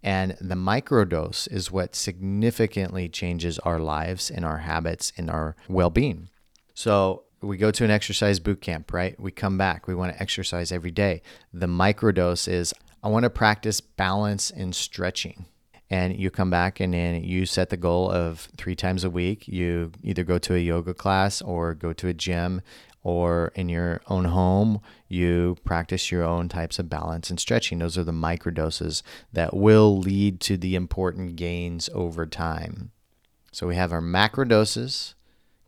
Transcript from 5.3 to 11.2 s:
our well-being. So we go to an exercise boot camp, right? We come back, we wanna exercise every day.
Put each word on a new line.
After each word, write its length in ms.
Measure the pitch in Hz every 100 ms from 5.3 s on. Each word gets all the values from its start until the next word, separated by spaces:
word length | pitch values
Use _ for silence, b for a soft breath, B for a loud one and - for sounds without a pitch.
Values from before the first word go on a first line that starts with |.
our 240 | 82 78 - B
well-being. 640 | 92 87 98 139 82 87 _ _ _ _ -
So 480 | 110 101 95 90 - _
we 160 | 104 95
go 140 | 107
to 120 | 101
an 60 | 113
exercise 500 | 107 - 101 104 98
boot 220 | 92 98
camp, 320 | - 80 -
right? 260 | 87 92 -
We 120 | 95
come 260 | - 98 95
back, 300 | 95 85 -
we 80 | 90
wanna 200 | 90 80
exercise 520 | 98 - 92 87 85
every 200 | 90 87
day. 320 | 85 101 85